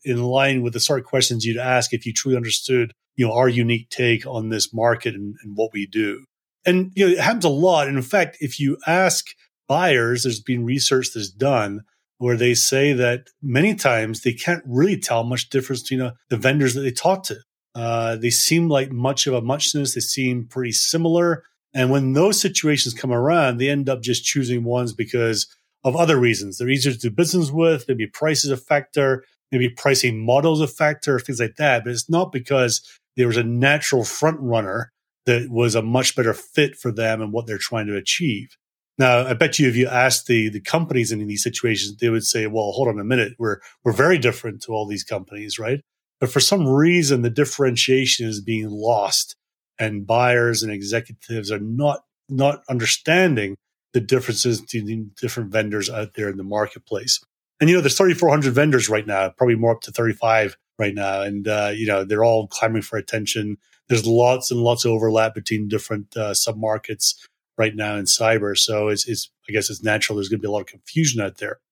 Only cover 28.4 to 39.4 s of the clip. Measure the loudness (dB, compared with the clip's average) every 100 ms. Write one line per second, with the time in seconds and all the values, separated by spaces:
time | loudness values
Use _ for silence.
28.4 | -2 -4 0 -2 0 0 2 0 -4 _
29.4 | -4 0 0 0 0 2 0 0 2 4
30.4 | 4 2 0 0 -2 0 -2 -2 -2 -4
31.4 | -4 0 0 0 -2 -6 -2 0 0 -4
32.4 | -2 2 2 -2 -6 _ _ 0 2 2
33.4 | 0 2 2 2 2 0 0 0 0 0
34.4 | -2 -2 -2 -6 -8 _ _ _ 0 0
35.4 | 0 0 2 2 0 0 0 0 0 0
36.4 | -4 0 0 -2 -6 -2 -2 -2 -4 -6
37.4 | -6 -8 -6 -4 -4 -4 -2 -2 -2 -4
38.4 | -8 _ _ _ _ 0 4 4 2 2